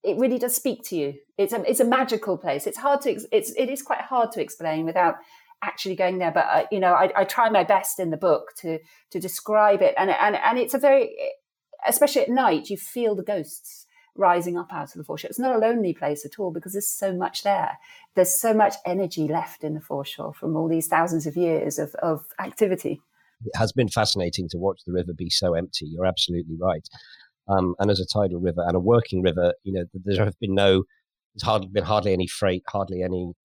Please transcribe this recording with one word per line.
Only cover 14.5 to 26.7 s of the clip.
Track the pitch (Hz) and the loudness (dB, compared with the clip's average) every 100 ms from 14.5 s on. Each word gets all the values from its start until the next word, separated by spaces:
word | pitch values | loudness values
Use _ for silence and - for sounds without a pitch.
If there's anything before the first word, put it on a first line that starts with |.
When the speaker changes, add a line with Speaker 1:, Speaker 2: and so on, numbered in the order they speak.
| 175 | -6
Speaker 1:
up | 175 | -6
out | 180 147 | -10 -10
of | |
the | 170 | -14
foreshore. | 151 156 - | -10 -10 -8
It's | - | -4
not | 262 | 0
a | 240 | 2
lonely | 220 240 190 | 2 2 0
place | 156 143 147 | -2 -4 -4
at | - - | -8 -8
all | 190 | -6
because | 165 185 | -6 -8
there's | 196 - | -6 -6
so | - 196 | -4 -4
much | 180 185 - | -2 -4 -2
there. | 202 196 - - - - _ | 0 0 0 -6 -14 -20 _
There's | - 180 | 2 2
so | - 226 | 2 2
much | 220 208 - 180 | 4 4 2 -4
energy | 180 180 170 151 | -2 -2 -2 -2
left | 165 - - | -2 -4 -8
in | 156 | -6
the | 151 | -8
foreshore | - 143 139 - - | -6 -8 -8 -10 -12
from | 151 - 156 | -8 -4 -2
all | 160 | 0
these | 165 160 | 0 2
thousands | 165 170 165 151 | 2 2 0 -2
of | 160 | 0
years | 175 160 151 147 | 2 2 0 -4
of, | 151 - | -6 -4
of | 170 156 - - | -2 -4 -6 -12
activity. | 190 - 208 185 - - _ _ _ _ | -12 0 0 0 -4 -8 _ _ _ _
Speaker 2:
It | 113 - | -10 -2
has | 110 | 0
been | - 110 | 2 0
fascinating | - 107 98 87 - 87 | 2 0 0 -2 -4 -6
to | 85 | -2
watch | 95 92 - | -2 -2 -4
the | |
river | 90 85 | -4 -4
be | 80 85 | -8 -4
so | - 92 | 0 0
empty. | 82 85 - 76 | 0 -2 -8 -8
You're | 85 92 | -2 -2
absolutely | 87 - 87 82 80 | 0 -2 -2 -4 -2
right. | 92 | -2